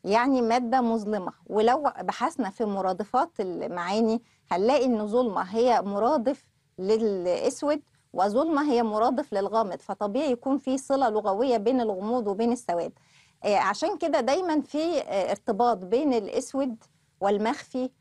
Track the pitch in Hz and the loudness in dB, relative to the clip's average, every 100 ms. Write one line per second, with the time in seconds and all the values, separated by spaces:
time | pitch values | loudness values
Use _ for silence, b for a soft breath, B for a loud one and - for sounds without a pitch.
0 | 175 214 254 262 233 240 240 262 233 226 | 2 2 4 2 2 2 2 2 2 0
1 | 208 214 170 - - 196 226 269 285 - | -2 -4 -6 -12 -4 2 4 4 0 -2
2 | 185 - 262 330 196 - 214 196 185 185 | -6 -2 -4 -2 -6 -2 -4 0 -2 -2
3 | 208 254 330 - 190 170 - 180 175 208 | -2 0 0 -2 -6 -4 -6 -6 -2 0
4 | 226 226 b b _ 180 214 285 254 226 | 2 0 b b _ 0 2 2 2 0
5 | 214 233 247 180 185 220 247 208 190 202 | 0 0 0 -2 -4 0 2 2 0 0
6 | 226 302 226 294 _ _ _ - 185 220 | 2 2 0 -4 _ _ _ -8 0 2
7 | 220 190 175 175 - 269 294 302 _ _ | 2 0 0 0 -2 -2 -2 -2 _ _
8 | _ - 202 220 320 285 302 233 226 214 | _ -2 0 2 2 0 2 2 2 2
9 | 240 262 294 196 196 220 208 165 - 196 | 2 0 -2 -2 0 0 -2 -6 -10 -6
10 | 208 226 220 240 269 285 262 262 - 269 | -2 -2 -2 -2 -2 -2 -2 -4 -2 0
11 | 247 214 208 196 262 233 202 262 220 190 | 2 0 0 0 2 2 2 0 0 -2
12 | 208 247 208 196 233 247 - 175 160 _ | -2 -2 -2 0 0 0 -2 -4 -4 _
13 | b b b b 202 196 160 202 320 381 | b b b b 0 2 2 0 -2 0
14 | 330 302 240 285 359 311 269 294 330 302 | 0 0 2 0 2 -2 -2 -2 0 -2
15 | - 196 180 202 - 196 240 202 180 233 | -2 -2 -2 -2 -4 0 2 0 0 0
16 | 302 233 196 - 262 269 269 226 - _ | 2 0 0 -6 -4 -4 -4 -6 -16 _
17 | _ _ 196 208 220 285 - 254 254 _ | _ _ 0 2 0 -4 -6 -6 -6 _